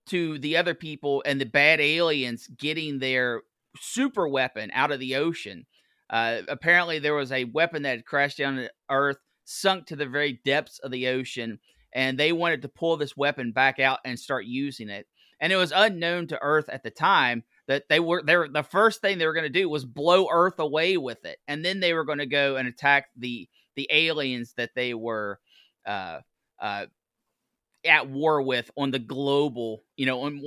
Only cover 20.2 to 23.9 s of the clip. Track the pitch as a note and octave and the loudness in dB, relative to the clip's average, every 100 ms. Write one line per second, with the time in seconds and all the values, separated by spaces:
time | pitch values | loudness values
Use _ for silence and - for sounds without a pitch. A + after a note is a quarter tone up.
20.2 | F#3 E3+ F3+ F3 D#3 D3 F3 F#3 B2+ - | 6 4 4 2 0 2 2 0 -2 -8
21.2 | E2+ - - D3 E3+ G3 F3+ E3 D3+ C#3+ | -12 -14 -8 -4 -4 0 2 2 0 -4
22.2 | C#3+ C#3+ C#3 C3+ B2+ - C#3+ C#3+ - A#2+ | 0 0 2 0 -4 0 4 4 2 -10
23.2 | B2 A#2+ F2+ _ _ - C3+ | -10 -10 -12 _ _ -10 2